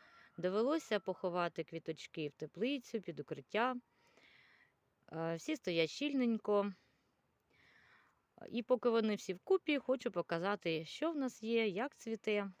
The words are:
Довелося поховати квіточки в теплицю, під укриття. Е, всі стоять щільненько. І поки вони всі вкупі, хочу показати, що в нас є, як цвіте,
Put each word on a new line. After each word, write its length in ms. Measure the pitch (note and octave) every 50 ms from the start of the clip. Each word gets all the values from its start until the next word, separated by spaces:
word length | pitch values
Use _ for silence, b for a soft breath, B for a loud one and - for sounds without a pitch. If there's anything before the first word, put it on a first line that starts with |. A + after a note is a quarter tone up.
| B B B B B B B -
Довелося 640 | E3 F3+ F#3+ G#3+ A#3 C4+ D#4 E4 - - A3 G3+
поховати 640 | - - F3+ - - F3+ E3+ F3+ F3 E3+ - - D#3
квіточки 640 | - E3 E3 - - D#3 - - - - E3 D#3 C#3+
в 40 | -
теплицю, 680 | - D#3 D#3 - E3+ G#3 C4 C#4+ C4 - - - A3
під 200 | F3+ - D#3+ C#3+
укриття. 560 | - - D#3 C#3 C3+ _ - G#3 A#3+ B3+ B3+ B3 - _ b b b b b b b b b b b b b b b b b b _ _ _ _ _ - D#3+
Е, 240 | D#3+ E3 E3 E3
всі 200 | E3 - - D#4
стоять 340 | - - - E3+ E3 D#3+ D#3
щільненько. 840 | - - C#4 D4 C#4 C4+ B3+ A#3 A3+ G#3+ - - G#3 G3+ G3 G3+ F#3 b b b b b b b b _ _ _ _ _ _ _ b b b b b b b b b b b b b b b _ _ - - -
І 140 | - A#3 A#3
поки 260 | - B3+ A3 - B3
вони 260 | A3+ A3+ G#3+ A3 G#3
всі 200 | G3+ - - F3
вкупі, 440 | F#3 _ - F#4+ F#4 - - D4 C4+
хочу 320 | - - C4 B3+ - A3+
показати, 760 | F#3 F3 E3 - E3+ E3 F3 G3 G#3 G3 - E3+ D#3+ D#3 D#3+
що 260 | - - - D4+ E4
в 60 | E4
нас 260 | D4 C4+ B3 - - A3
є, 260 | A3 A#3 A3+ A3+ G#3+
як 280 | E3+ F#3+ B3 C#4+ -
цвіте, 540 | - - A3+ A3+ G#3+ - A3 G#3 G#3 G3+ G3 F#3 _